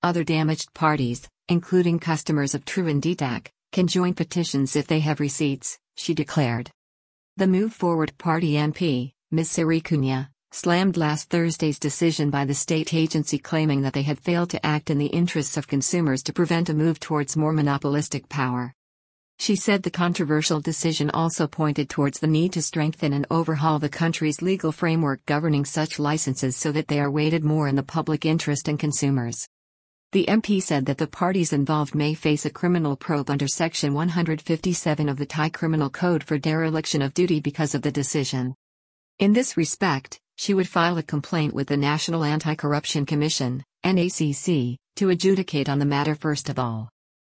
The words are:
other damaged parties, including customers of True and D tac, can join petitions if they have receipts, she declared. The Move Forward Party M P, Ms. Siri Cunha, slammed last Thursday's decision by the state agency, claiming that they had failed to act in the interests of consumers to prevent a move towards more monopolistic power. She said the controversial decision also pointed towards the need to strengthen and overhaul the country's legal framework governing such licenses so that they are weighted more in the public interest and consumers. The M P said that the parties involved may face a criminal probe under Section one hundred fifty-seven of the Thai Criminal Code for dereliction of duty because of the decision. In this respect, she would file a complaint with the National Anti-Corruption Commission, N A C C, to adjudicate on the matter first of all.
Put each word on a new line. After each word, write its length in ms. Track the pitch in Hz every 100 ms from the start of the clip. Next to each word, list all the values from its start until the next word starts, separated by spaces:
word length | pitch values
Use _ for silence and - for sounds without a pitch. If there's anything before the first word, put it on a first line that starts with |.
other 200 | 175 170
damaged 500 | 156 156 156 156 -
parties, 540 | - 160 151 123 123 - _ -
including 480 | 175 175 185 175 170
customers 560 | 170 156 - 151 139
of 120 | 143 -
True 220 | - 170
and 140 | 143
D 140 | 156 180
tac, 360 | 135 113 - _ _
can 160 | - 185
join 260 | 185 180
petitions 640 | 180 170 175 165 139 135 151
if 120 | 139
they 120 | 156
have 200 | 151 147
receipts, 600 | 147 - 147 139 - - _ -
she 180 | -
declared. 560 | 160 147 - 127 117 123 _ _ _ _ _ _ -
The 100 | 190
Move 260 | 185 220
Forward 440 | - 175 165 156 -
Party 400 | 175 160 170 147
M 160 | 151
P, 400 | 151 175 127 131 - _
Ms. 180 | 165 156
Siri 300 | - 165 165
Cunha, 500 | 160 151 135 131 135 _ _
slammed 460 | - 175 175 196 170
last 320 | 151 151 -
Thursday's 500 | 170 165 156 156 143
decision 500 | 151 - 165 156 147
by 140 | 139
the 100 | 135
state 400 | 139 - 160 156
agency, 460 | 165 160 160 147 143
claiming 420 | - 160 156 139
that 100 | 135
they 80 | 139
had 180 | 139 143
failed 300 | - 175 175
to 160 | - -
act 240 | 151 -
in 80 | 147
the 80 | 147
interests 480 | 170 175 160 139 -
of 120 | -
consumers 540 | 139 127 180 160 131
to 100 | -
prevent 340 | 143 170 170 170
a 60 |
move 260 | 151 160 156
towards 380 | - 151 143 156
more 160 | 156
monopolistic 760 | 160 147 139 143 143 147 143 -
power. 460 | 143 127 123 123 - _ _ _ _ _ -
She 160 | - 196
said 260 | - 202
the 80 | 180
controversial 720 | 170 175 175 151 151 156 156
decision 500 | 147 160 165 156 147
also 380 | - 165 - 156
pointed 420 | - 156 147 139
towards 300 | - 143 -
the 80 | 156
need 240 | 156 175
to 100 | 175
strengthen 520 | 151 165 151 156 151
and 120 | 139 143
overhaul 480 | 160 160 156 160 151
the 100 | 147
country's 520 | - 165 160 156 147
legal 320 | 180 190 160
framework 520 | - 170 160 151 135 -
governing 380 | 147 160 143
such 360 | 143 - 156 -
licenses 580 | 147 151 - 131 131 123
so 140 | 156
that 160 | 147 151
they 100 | 143
are 100 | 143
weighted 360 | 147 151 165 151
more 240 | 156 143
in 80 | 139
the 40 |
public 440 | 139 165 160 151 156
interest 420 | 160 - 143 -
and 100 | 147
consumers. 720 | 151 143 143 135 117 117 - _ _ _ _ _ _
The 160 | 196 -
M 140 | 220
P 180 | 214 202
said 260 | - 147 131
that 100 | 135
the 100 | 151
parties 460 | - 180 190 165
involved 420 | 147 139 151 147 151
may 180 | 151
face 320 | 156 156 151 151
a 40 |
criminal 480 | - 175 175 151 139
probe 320 | - 147 135
under 180 | 143 139
Section 460 | - 165 - 147
one 160 | 143 170
hundred 320 | 170 165 156
fifty-seven 640 | - 160 185 175 165 147 147
of 80 | 135
the 100 | 143
Thai 220 | 156 160
Criminal 420 | - 165 160 139
Code 320 | - 180 165
for 160 | - 151
dereliction 640 | 156 160 160 156 - 156
of 120 | 139
duty 260 | 156 175 151
because 340 | 147 143 151
of 80 | 139
the 120 | 147
decision. 600 | 143 135 156 135 131 127 131 _ _ _ _ _ -
In 120 | 196
this 240 | 220 262 -
respect, 640 | 160 - 190 135 - - _ -
she 180 | -
would 140 | 190 180
file 300 | 175 170 170
a 60 |
complaint 500 | 156 151 - 170 151
with 140 | - 139
the 100 | 143
National 480 | 143 151 - 165 147
Anti-Corruption 800 | 151 156 151 147 147 - 156 143
Commission, 580 | 151 151 - 127 127 - _ 175
N 120 | 185
A 100 | 175
C 240 | - 156
C, 440 | 143 - 160 123 123 _ -
to 140 | 196
adjudicate 580 | 180 190 190 185 151 139
on 100 | 143
the 60 | 143
matter 280 | 143 147
first 360 | 151 156 147 -
of 100 | 131
all. 300 | 123 113 113 _ _ _ _